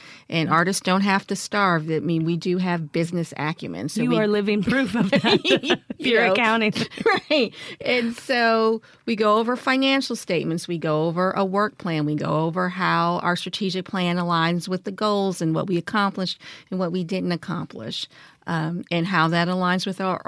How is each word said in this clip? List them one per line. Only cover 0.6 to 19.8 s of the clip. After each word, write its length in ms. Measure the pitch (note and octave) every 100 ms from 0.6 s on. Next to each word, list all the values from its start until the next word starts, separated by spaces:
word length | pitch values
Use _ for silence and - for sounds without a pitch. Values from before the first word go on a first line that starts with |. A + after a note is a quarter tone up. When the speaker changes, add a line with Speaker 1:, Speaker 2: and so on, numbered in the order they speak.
| F3 G3
Speaker 1:
don't 220 | - F#3
have 240 | G3+ G3 -
to 100 | G3
starve. 540 | - G#3 G3 E3+ D#3
I 80 | D#3+
mean, 260 | E3+ E3
we 140 | D#3+ E3+
do 180 | F#3 F3+
have 340 | F#3 F3 D3+
business 440 | D#3+ E3 F3 D#3+ -
acumen. 540 | D3+ E3 - E2+ B2+
So 120 | A3
Speaker 2:
You 60 | B3
Speaker 1:
we 80 | A#3
Speaker 2:
are 100 | G#3+
living 340 | G#3 G3+ G#3
proof 320 | G3 C4 B3
of 160 | A3+ G3
that. 300 | C#4+ E4+ F#4+
Speaker 1:
<laughs> 0 |
Speaker 2:
If 180 | E4+ F4 C#4 - - -
you're 220 | C4+ A3+
Speaker 1:
You 40 | A#3
know, 40 |
Speaker 2:
accounting. 400 | G3 A3+ A3+ G#3+ G#3+
Speaker 1:
<laughs> 260 | A3+ - - F#4+ -
Right. 220 | D4+ A3 - - -
And 340 | - B3 A#3 A#3
so 640 | - B3 A#3 A3+ A3 A3 - -
we 100 | - A3
go 220 | G#3+ G#3+
over 180 | A3+ B3
financial 600 | - C4 C4+ C4+ C4 A#3
statements. 520 | - E3+ E3 E3 -
We 100 | E3+
go 260 | D#3+ D3+ E3
over 260 | E3+ F#3
a 120 | F#3+
work 320 | F#3+ G3 G#3 -
plan. 280 | F3+ D#3+ D3+
We 80 |
go 300 | D3+ D3 D3+ D#3+
over 220 | E3+ F3+
how 480 | F3+ F3 E3+ E3+ F3
our 180 | - F3
strategic 480 | - - F#3+ F#3
plan 320 | F3+ G3 F3 F3
aligns 520 | F3 E3 E3 E3+ F3
with 160 | F#3
the 80 | G3
goals 500 | F#3+ G#3+ G3+ G3 F3+
and 120 | E3
what 120 | D#3+ F#3+
we 100 | F3
accomplished 640 | - G#3+ G3 G3 F#3 - - - -
and 80 | F#3
what 140 | F3+
we 120 | F#3
didn't 280 | E3+ F#3 F3+
accomplish. 760 | E3+ - F3 D3+ B2+ A2+ - - - - _ -
Um, 380 | E3 D#3+ F3 -
and 160 | E3+ E3+
how 220 | F3+ D#3+
that 200 | E3+ E3+
aligns 380 | F#3 F3+ F3+